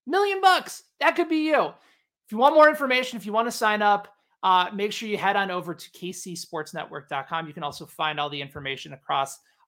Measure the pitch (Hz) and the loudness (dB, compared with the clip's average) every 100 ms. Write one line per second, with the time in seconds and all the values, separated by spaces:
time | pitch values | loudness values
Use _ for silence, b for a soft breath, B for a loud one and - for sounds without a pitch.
0 | - 359 403 381 381 349 - - - - | -2 0 2 4 4 4 0 -12 -16 -2
1 | 294 254 330 320 311 285 165 - b b | 0 2 0 0 2 2 0 -4 b b
2 | b _ _ 214 269 302 302 302 269 254 | b _ _ 2 6 8 8 6 0 0
3 | 254 233 190 214 233 233 220 214 208 202 | -2 -6 -4 -2 -2 0 0 2 4 2
4 | 202 _ _ _ 190 185 180 202 208 202 | -2 _ _ _ 2 2 2 -2 -4 -4
5 | 226 202 196 202 196 180 165 165 - - | -4 -2 0 0 0 -4 -6 -10 -14 -14
6 | 175 180 185 170 - 160 156 165 - 147 | -12 -10 -12 -12 -10 -10 -8 -10 -10 -12
7 | 143 143 135 165 160 147 147 - 156 - | -6 -6 -4 -6 -6 -8 -8 -8 -12 -4
8 | 156 151 147 143 139 147 139 131 156 139 | -2 -2 -4 -6 -10 -10 -8 -8 -10 -12
9 | - 143 135 - _ _ | -4 -2 -2 -6 _ _